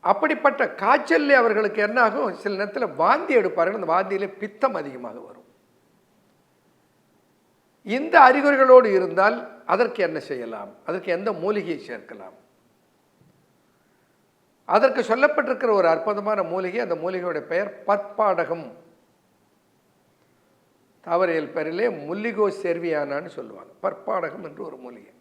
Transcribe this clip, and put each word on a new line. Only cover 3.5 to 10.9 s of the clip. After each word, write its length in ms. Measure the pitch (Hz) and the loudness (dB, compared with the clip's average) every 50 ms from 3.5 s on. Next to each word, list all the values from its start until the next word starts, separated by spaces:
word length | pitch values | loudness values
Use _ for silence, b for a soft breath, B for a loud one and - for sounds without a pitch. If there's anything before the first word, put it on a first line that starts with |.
| - 180 165 180 208 226 | 0 0 0 0 0 -4
அந்த 100 | 185 160 | -4 0
வாந்தியிலே 460 | 165 180 196 190 202 190 202 190 196 - | 0 0 0 -2 -4 -6 -6 -8 -8 -12
பித்தம் 360 | 208 208 - - - 262 208 | -12 -12 -6 -2 -2 -2 -2
அதிகமாக 460 | 170 151 139 127 123 120 113 104 120 | -2 -8 -8 -12 -12 -14 -14 -14 -14
வரும். 240 | - - - - - _ _ _ _ _ _ _ _ _ _ _ _ _ _ _ _ _ _ _ _ _ _ _ _ _ _ _ _ _ _ _ _ _ _ _ _ _ _ _ _ _ _ _ _ _ _ _ | -18 -20 -20 -20 -20 _ _ _ _ _ _ _ _ _ _ _ _ _ _ _ _ _ _ _ _ _ _ _ _ _ _ _ _ _ _ _ _ _ _ _ _ _ _ _ _ _ _ _ _ _ _ _
இந்த 380 | _ - 214 262 302 330 349 330 | _ -4 -4 -4 -2 4 8 10
அறிகுறிகளோடு 760 | 277 254 262 285 277 285 285 262 269 254 254 254 240 220 196 | 10 10 8 6 4 4 4 4 8 10 10 10 10 8 2
இருந்தால் 680 | 185 185 170 165 180 190 208 240 233 - - - - - | 2 0 0 2 4 4 4 2 0 -8 -14 -18 -16 -4
அதற்கு 380 | - 170 196 240 214 - - | -2 0 0 0 -2 0 -2
என்ன 180 | 185 165 160 151 | -2 -2 -2 -6
செய்யலாம்? 480 | - - 143 127 117 113 110 104 101 101 - - _ | -8 -8 -10 -8 -8 -10 -10 -12 -14 -16 -18 -16 _
அதற்கு 280 | - | -8